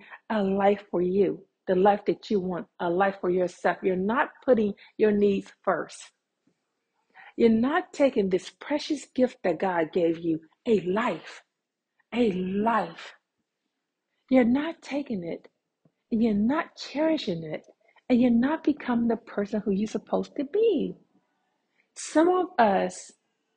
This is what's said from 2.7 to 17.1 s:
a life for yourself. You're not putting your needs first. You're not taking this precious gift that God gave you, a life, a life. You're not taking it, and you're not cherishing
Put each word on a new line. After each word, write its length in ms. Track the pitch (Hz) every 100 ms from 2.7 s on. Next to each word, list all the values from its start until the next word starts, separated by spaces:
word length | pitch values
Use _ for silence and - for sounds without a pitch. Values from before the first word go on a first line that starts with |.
| -
a 100 | 175
life 280 | 175 196 196
for 80 | 185
yourself. 480 | 180 175 - 190 -
You're 120 | 196 185
not 340 | 196 254 - - -
putting 280 | 240 208 - - -
your 140 | 214
needs 400 | 208 202 196 196 -
first. 480 | 196 156 - - - _ _ _ _ _ _ _ _ _ _ - - -
You're 120 | 226
not 440 | 220 254 349 -
taking 360 | - 269 233 190
this 200 | 180 -
precious 560 | - - 294 - 285 - -
gift 220 | 247 -
that 160 | 190 -
God 340 | 190 170 160
gave 240 | 190 165 165
you, 220 | 170 156 - _ 240
a 140 | 202
life, 640 | 175 202 240 160 - - _ _ _ _ _ _ -
a 180 | 226 226
life. 800 | 180 185 202 220 220 170 165 - - _ _ _ _ _ _ _ _ _ _ -
You're 140 | 254
not 380 | 233 269 320 330
taking 420 | - 277 - 196
it, 240 | 170 - - _ _ _ _ _ -
and 120 | 220
you're 100 | 226
not 420 | 202 226 320 - -
cherishing 680 | - 269 320